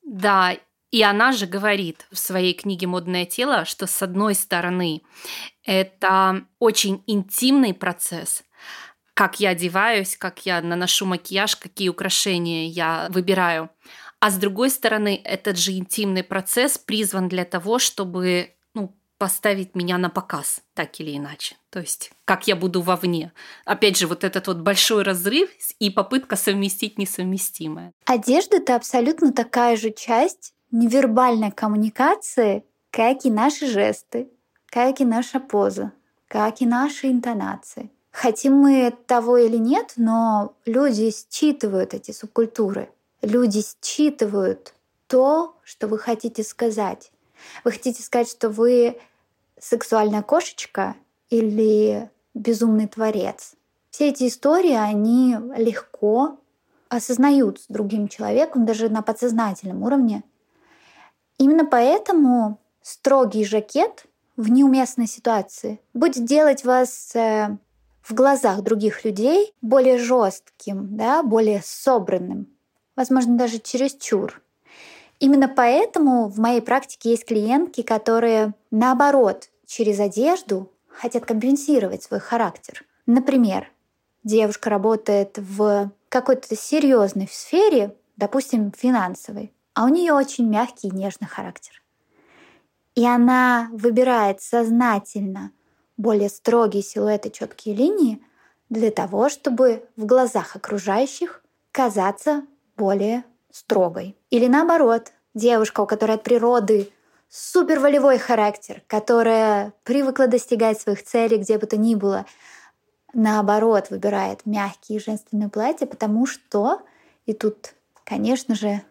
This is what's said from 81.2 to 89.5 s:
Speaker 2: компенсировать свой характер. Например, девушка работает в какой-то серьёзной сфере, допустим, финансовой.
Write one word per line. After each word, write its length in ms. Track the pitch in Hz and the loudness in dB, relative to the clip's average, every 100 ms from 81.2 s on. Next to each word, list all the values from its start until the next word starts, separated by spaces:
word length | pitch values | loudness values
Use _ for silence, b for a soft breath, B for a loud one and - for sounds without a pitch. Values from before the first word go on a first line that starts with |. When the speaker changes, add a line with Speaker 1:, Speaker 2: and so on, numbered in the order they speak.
| 233 | -2
Speaker 2:
компенсировать 800 | 220 247 277 285 285 190 185 | -2 2 0 2 2 2 -6
свой 160 | - 202 | -8 -8
характер. 640 | - 233 208 - - - _ _ - | -4 -2 -2 -4 -20 -20 _ _ 2
Например, 640 | 240 262 277 226 190 - _ _ _ _ _ | 2 4 2 2 0 -8 _ _ _ _ _
девушка 460 | 220 214 214 208 226 | 0 2 2 -2 -2
работает 680 | 208 208 220 220 202 202 - | 0 0 0 0 0 0 -8
в 540 | 190 196 214 202 202 - _ | -12 -2 0 0 -2 -8 _
какой-то 460 | 254 262 262 - 220 | -2 0 0 -2 -10
серьёзной 720 | - 302 294 247 202 196 196 | -2 0 4 4 2 -2 -8
сфере, 640 | - - 320 427 285 202 - _ - | -10 -4 2 4 4 0 -8 _ -6
допустим, 540 | 202 277 - 240 202 - | -2 -2 -2 -2 -2 -2
финансовой. 760 | 247 247 185 190 - 202 214 | 0 0 0 -8 -14 -14 -14